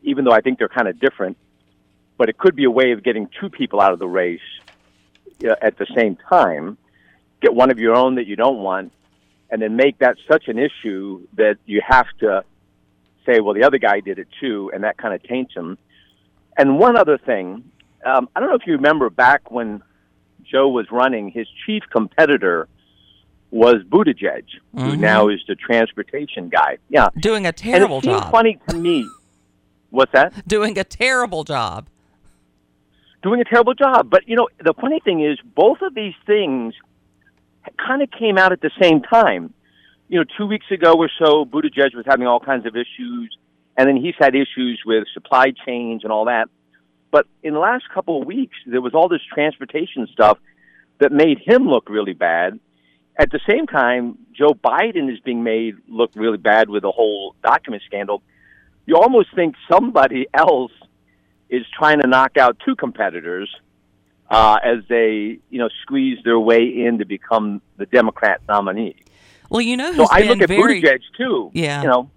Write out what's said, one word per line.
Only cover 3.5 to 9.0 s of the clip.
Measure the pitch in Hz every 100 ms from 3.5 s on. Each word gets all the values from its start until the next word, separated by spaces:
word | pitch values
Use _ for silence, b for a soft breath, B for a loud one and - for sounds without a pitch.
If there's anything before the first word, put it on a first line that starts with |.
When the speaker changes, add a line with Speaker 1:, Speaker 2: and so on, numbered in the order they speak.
| - 127 101
Speaker 1:
out | 98
of | 90
the | 92
race, | 92 90 85 - - _ _ _ _ _ _ - _ 117
uh, | 110
at | - -
the | 98 131
same | 113 90 -
time. | 180 123 78 80 110 _ _ _ _ _ _
Get | -
one | 117 127
of | 123
your | 113 117
own | 127 127
that | 107
you | 101
don't | 120 127
want, | 95 95 95 _